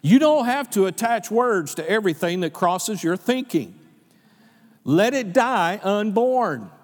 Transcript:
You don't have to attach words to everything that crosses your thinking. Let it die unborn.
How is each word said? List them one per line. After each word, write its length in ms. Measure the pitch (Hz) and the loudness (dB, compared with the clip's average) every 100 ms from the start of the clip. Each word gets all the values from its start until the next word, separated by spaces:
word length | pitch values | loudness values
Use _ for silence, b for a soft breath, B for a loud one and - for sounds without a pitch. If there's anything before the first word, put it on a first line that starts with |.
You 180 | 151 254 | 6 6
don't 260 | 311 302 240 | 6 4 2
have 240 | 269 277 | -2 -2
to 140 | 208 190 | 0 0
attach 460 | 175 233 233 - | 0 -2 -2 -2
words 420 | 220 247 196 147 - | 0 2 0 -2 -8
to 140 | 160 | -2
everything 520 | 214 202 151 175 180 | 0 0 -2 -4 -2
that 120 | 165 | -4
crosses 500 | - 180 180 - 208 | 0 0 0 -4 -4
your 140 | 160 185 | -4 -4
thinking. 560 | - 254 247 165 101 - _ _ _ b b b b b b b | -2 -2 -2 -6 -6 -16 _ _ _ b b b b b b b
Let 320 | - 156 220 269 | 0 2 2 0
it 180 | 214 | 0
die 460 | 190 240 240 170 202 | 0 2 0 0 -2
unborn. 880 | 190 208 214 202 247 254 220 135 135 - | -2 0 0 0 2 2 0 -4 -10 -20